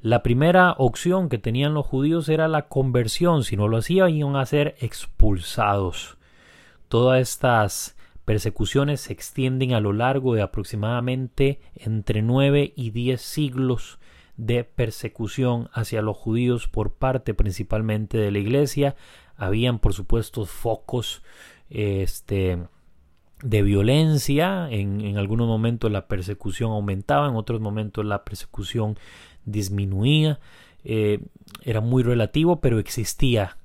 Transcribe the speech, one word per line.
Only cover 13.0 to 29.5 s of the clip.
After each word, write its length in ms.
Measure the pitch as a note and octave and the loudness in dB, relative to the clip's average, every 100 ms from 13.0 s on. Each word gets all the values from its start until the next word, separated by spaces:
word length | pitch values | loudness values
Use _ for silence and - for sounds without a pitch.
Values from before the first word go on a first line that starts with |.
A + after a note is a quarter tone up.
| A#2+ B2+ | -4 -4
siglos 760 | - - D3 B2+ C3 A#2+ - - - - _ - | -6 -4 -4 -2 -2 -2 -4 -12 -20 -20 _ -8
de 280 | A2+ A#2+ | -2 -2
persecución 1040 | A#2+ - A#2 - A2+ - A2 - B2 A#2+ A#2 | -2 -4 -4 -4 -12 -6 -6 0 0 0 -4
hacia 300 | - A2 A2 | -6 -4 -2
los 140 | G#2+ G2+ | -2 -4
judíos 500 | A2+ A#2 B2 A#2+ - | -2 0 0 0 -2
por 280 | A#2 G#2 | -2 -4
parte 400 | - C3 B2+ - | -2 -2 -2 -4
principalmente 840 | G#2 G#2 F2+ F#2 G#2+ A2 G#2+ G#2+ A#2 | 0 0 0 -4 -2 0 -2 -2 -2
de 140 | G#2 | 0
la 80 | G2+ | 0
iglesia. 560 | G2+ C#3 C#3 - C#3 - - - - - | 0 0 0 0 -2 -2 -18 -20 -20 -6
Habían, 420 | G2 G#2+ B2 A#2 | -2 0 0 2
por 140 | - | 2
supuesto, 520 | F#2 G2+ A2+ G#2+ - | 2 2 0 0 -6
focos, 800 | G2+ - A#2 A2 - B2 - - - - - - - | -8 -6 -4 -4 -4 -4 -4 -10 -14 -20 -20 -20 -12
este, 960 | - G#2 G2 F#2+ - - G2 F#2 F2 E2+ _ _ _ _ _ _ - | -4 -2 0 -2 -4 -4 0 0 -2 -6 _ _ _ _ _ _ -10
de 200 | B2+ G#2+ | 0 4
violencia. 1040 | G2+ G2+ G#2+ D3 D#3+ D3+ - C#3 F3+ F#3+ E3 | 4 4 4 4 4 2 2 2 2 -2 -4
En, 320 | A2 G2+ G2+ | -2 -2 -2
en 160 | G#2 G2+ | -2 -2
algunos 280 | G2 A2+ A#2 | 0 0 2
momentos 460 | A2 A#2 A#2 A2+ | 2 0 0 -2
la 160 | G#2 - | -2 -2
persecución 640 | G2+ F2+ G#2 G#2 - A2+ | -4 -4 -6 -6 -4 -2
aumentaba, 560 | G#2+ G2+ G2 - C#3+ D3 | -2 -2 -4 0 0 2
en 80 | A2+ | -2
otros 240 | G#2+ A#2 | -4 -4
momentos 440 | G#2+ G#2+ G#2+ A2 | -4 -4 -6 -4
la 200 | G#2 G2+ | -4 -4
persecución 720 | - G2 - - F#2+ A#2 G#2+ G#2+ - - - - | -6 -12 -10 -10 -6 -4 -4 -6 -12 -20 -20 -16
disminuía. 960 | - | -8